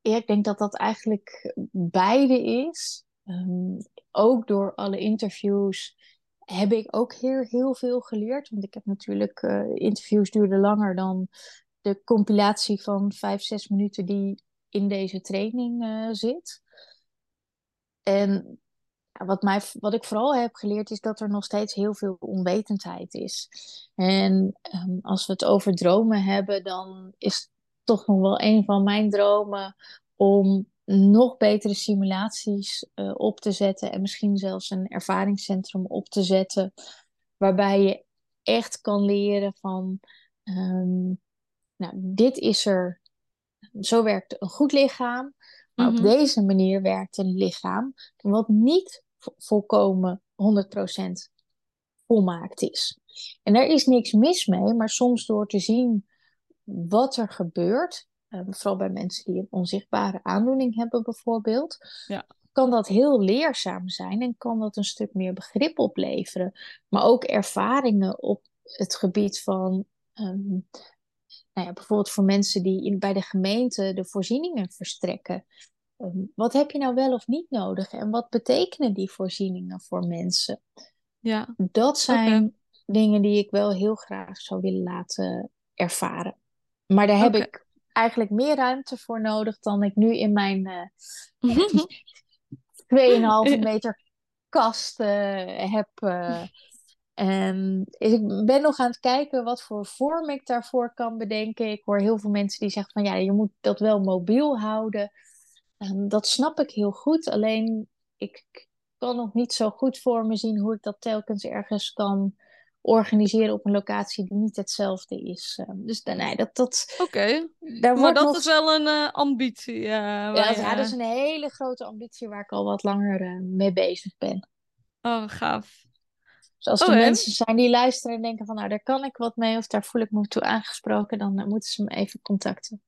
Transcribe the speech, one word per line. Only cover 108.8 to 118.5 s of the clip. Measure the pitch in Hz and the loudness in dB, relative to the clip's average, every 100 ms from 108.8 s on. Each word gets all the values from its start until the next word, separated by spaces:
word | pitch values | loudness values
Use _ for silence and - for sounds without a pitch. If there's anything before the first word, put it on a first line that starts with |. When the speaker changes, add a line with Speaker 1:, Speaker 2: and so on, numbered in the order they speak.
| _ _ | _ _
Speaker 1:
kan | 247 240 | -6 -4
nog | 233 | -2
niet | 226 240 | -2 -2
zo | - 214 | 0 -2
goed | 214 262 254 | 0 -2 -2
voor | - 233 220 | -2 0 0
me | 220 | -2
zien | 220 214 | -2 -2
hoe | 202 | -2
ik | 220 | -4
dat | - 208 | -6 -8
telkens | - 214 208 208 | -6 -6 -4 -8
ergens | - 208 202 208 - | -6 -8 -6 -6 -6
kan | - 208 196 196 - _ _ _ _ | -4 -2 0 -2 -4 _ _ _ _
organiseren | - 226 208 214 208 220 220 | 2 4 4 4 4 4 2
op | 214 202 | 0 0
een | |
locatie | 202 202 208 202 - | 0 0 -6 -4 -6
die | 185 202 | -6 -2
niet | 214 202 | -2 -4
hetzelfde | 196 - 196 190 - - | -8 -4 -4 -4 -8 -12
is. | - 180 - - 190 | -10 -12 -12 -12 -12
Ehm, | 190 220 | -10 -8
dus | 220 | -10
da-, | - | -6
nee, | 180 170 - | -6 -4 -2
dat, | 214 - | -4 0
dat, | 254 - - - | -2 -2 -6 -6
Speaker 2:
Oké. | 359 226 202 285 330 _ | -4 0 0 0 -2 _
Speaker 1:
daar | 320 240 240 | -14 0 2
Speaker 2:
Maar | 247 | 6
Speaker 1:
wordt | 285 | 6
Speaker 2:
dat | 330 | 6
Speaker 1:
nog | 294 294 | 4 2
Speaker 2:
is | |
wel | 294 | 2